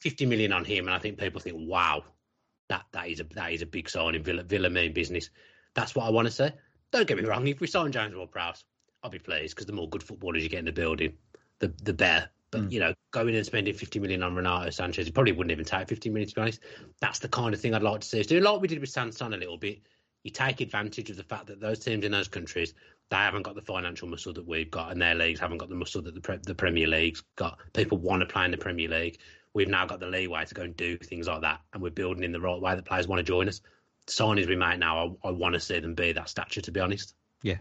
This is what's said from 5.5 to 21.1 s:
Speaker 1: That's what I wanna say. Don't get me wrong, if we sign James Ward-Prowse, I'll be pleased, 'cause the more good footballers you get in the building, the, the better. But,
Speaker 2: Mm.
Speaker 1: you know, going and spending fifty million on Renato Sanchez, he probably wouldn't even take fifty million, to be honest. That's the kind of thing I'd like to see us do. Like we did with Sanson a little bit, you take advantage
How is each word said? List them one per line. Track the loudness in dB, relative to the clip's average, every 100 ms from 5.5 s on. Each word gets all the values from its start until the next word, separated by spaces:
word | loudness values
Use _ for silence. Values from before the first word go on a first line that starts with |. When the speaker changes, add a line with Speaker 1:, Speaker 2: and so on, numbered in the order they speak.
| _ _
Speaker 1:
That's | -4 -2
what | 0 4
I |
wanna | 4 4
say. | 2 0 0 _ _ _
Don't | 2 4
get | 2
me |
wrong, | 2 2 2
if | 0
we | 0
sign | 2 2
James | 0 -2
Ward-Prowse, | -4 -8 -6 -6 -6 -16 _ _ _
I'll | -12
be | -10
pleased, | -4 -4 -4 -6
'cause | -6
the |
more | -4 -4
good | -4
footballers | -6 -8 -2 0
you | 0
get | -2
in | -2
the |
building, | 0 0 2 0 -4 _ -20 _ _
the, | -4 -2
the | -2
better. | 4 6 6 2 _ _
But, | -4
Speaker 2:
Mm. | -2
Speaker 1:
you | 0
know, | 0 0 _
going | 0 2 2
and | 2
spending | 0 0
fifty | -2 -4 -2
million | 0 0
on | 0
Renato | 2 2 2 0
Sanchez, | -2 -2 -2 0
he |
probably | 4 6
wouldn't | 4 2
even | 0
take | 0 -2 -2
fifty | -4 -2
million, | -2 -2
to |
be | 0
honest. | -2 -2 -10 -18 -20 -6
That's | -4 -4
the | -2
kind | 0 0
of | 0
thing | 2
I'd | 2
like | 2 0
to | -2
see | 0
us | 4
do. | 6
Like | 6 4
we | 0
did | -2
with | -4
Sanson | -2 -4 -4 -4
a | -4
little | -6 -6
bit, | -6 -6 _ _ _ _
you | -10
take | -2 -2 0
advantage | -2 -2 -4 -6 -10